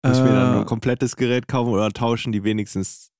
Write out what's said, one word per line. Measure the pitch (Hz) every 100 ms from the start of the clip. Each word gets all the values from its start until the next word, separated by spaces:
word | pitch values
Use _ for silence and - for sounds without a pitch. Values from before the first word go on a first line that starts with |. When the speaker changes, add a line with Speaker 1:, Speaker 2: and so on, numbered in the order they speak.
| 131
Speaker 1:
Muss | 127
ich |
mir | 131
dann | 131 127 120
Speaker 2:
Äh, |
Speaker 1:
ein | 107
komplettes | 113 127 123 127 -
Gerät | 123 123 -
kaufen | 135 120
oder | 101 107
tauschen | 101 117 117 120
die | 107
wenigstens | 101 107 101 98 95 - -